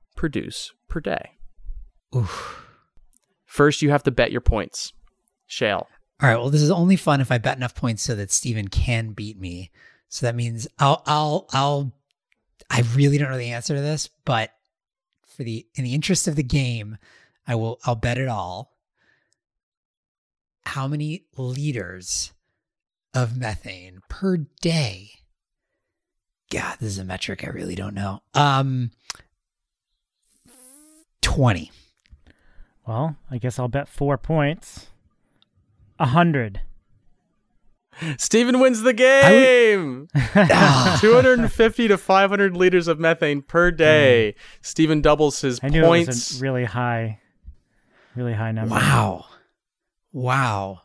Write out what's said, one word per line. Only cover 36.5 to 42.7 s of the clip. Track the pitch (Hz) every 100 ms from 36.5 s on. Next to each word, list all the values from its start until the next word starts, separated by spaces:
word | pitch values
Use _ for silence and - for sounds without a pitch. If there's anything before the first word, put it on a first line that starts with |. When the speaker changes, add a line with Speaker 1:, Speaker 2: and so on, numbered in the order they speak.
| 101 - - _ _ _ _ _ _ _ _ _ _ _ - 160 139
Speaker 1:
Steven | - 220 240 254
wins | 262 233
the | 233
Speaker 2:
I |
would | 226
Speaker 1:
game! | 254 269 277 269 262 247 233 202 156 127 147
Speaker 2:
<laughs> | 143 117 202
Ah. | 180 - 151 131 156 170
Speaker 1:
Two | 214 240
hundred | 262 254
and | 226
fifty | - 226 214 233
to | 190
five | - 190 196
hundred | 202 196 180
liters | 185